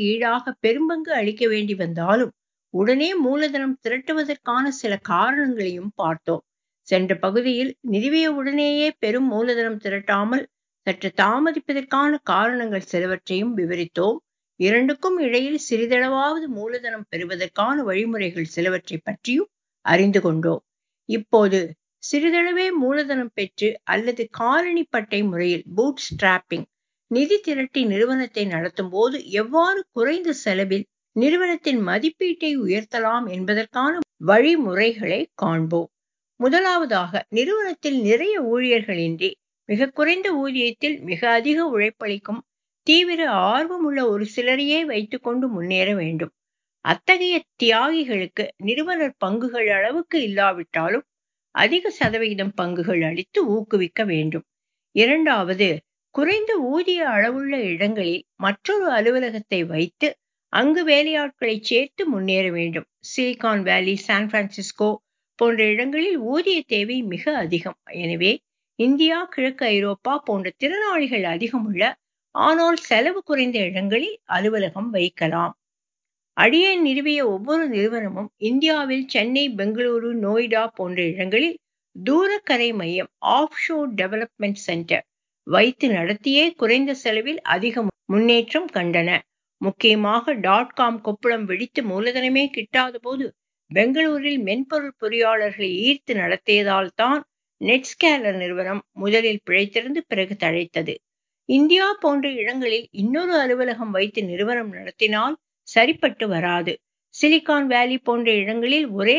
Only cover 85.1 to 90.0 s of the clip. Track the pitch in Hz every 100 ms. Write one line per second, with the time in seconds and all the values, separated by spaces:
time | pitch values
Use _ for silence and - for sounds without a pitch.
85.1 | _ _ _ - 180 233 254 277 190 170
86.1 | 208 277 277 330 330 220 247 277 269 240
87.1 | 214 240 330 - 180 233 233 214 - -
88.1 | 196 226 233 233 311 349 196 175 170 170
89.1 | 180 - _ _ _ 190 - 226 214